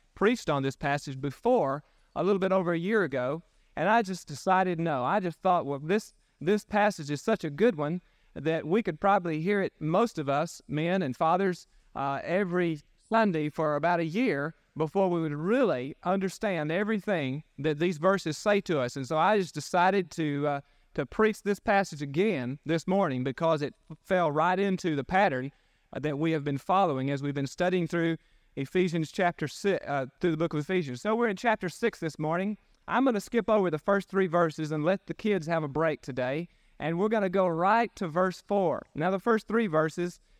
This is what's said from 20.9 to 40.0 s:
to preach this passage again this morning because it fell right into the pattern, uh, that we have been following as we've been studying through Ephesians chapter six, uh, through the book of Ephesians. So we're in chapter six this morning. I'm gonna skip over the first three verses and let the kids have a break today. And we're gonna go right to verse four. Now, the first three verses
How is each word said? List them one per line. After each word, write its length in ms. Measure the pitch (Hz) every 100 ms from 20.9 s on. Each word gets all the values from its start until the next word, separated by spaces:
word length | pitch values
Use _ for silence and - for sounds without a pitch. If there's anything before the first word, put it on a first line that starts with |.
| -
to 100 | -
preach 380 | - 220 -
this 180 | 202 202
passage 400 | - 196 185 143
again 580 | 143 147 220 151 123 143 -
this 200 | 160 -
morning 360 | 196 170 127
because 380 | 135 120 165 156
it 120 | 143 - _ 156
fell 260 | - 185 160
right 300 | 147 170 185
into 380 | 196 185 175 139
the 80 | 127
pattern, 480 | 185 196 131 135 _ _ _ _
uh, 60 | -
that 200 | 151 143
we 120 | 165
have 120 | 156
been 140 | 143 139
following 520 | - 190 180 131 139
as 120 | 139
we've 100 | 143
been 140 | 139 139
studying 400 | - 180 180 165
through 300 | 175 165 160 _ _ _ -
Ephesians 560 | 139 180 185 165 151
chapter 340 | - 175 - 151
six, 340 | - 202 170 -
uh, 200 | 143 131 -
through 120 | 175
the 60 | 156
book 160 | 165
of 60 | 151
Ephesians. 420 | 147 190 139 123
So 140 | 214 226
we're 140 | 233
in 80 | 196
chapter 320 | 240 220 180
six 320 | - 233 -
this 180 | 165 -
morning. 380 | 156 170 202 208 _ _ -
I'm 200 | 233 269
gonna 160 | 208
skip 280 | - 233 220
over 220 | 214 180
the 80 | 151
first 300 | - 196 -
three 180 | 190 185
verses 460 | 175 165 160 151
and 100 | 156
let 240 | 156 196 -
the 60 |
kids 340 | - 220 190 156
have 160 | 165
a 60 | 151
break 320 | 143 160 143
today. 480 | - 127 127 151 175 _ _ -
And 220 | 156 170
we're 80 | 214
gonna 220 | 226 190
go 180 | 190 185
right 420 | 160 185 226 240 -
to 100 | 180
verse 380 | 165 185 - -
four. 420 | 202 170 120 -
Now, 160 | - 175
the 80 | 190
first 300 | 240 220 -
three 180 | 226 214
verses 540 | 156 160 175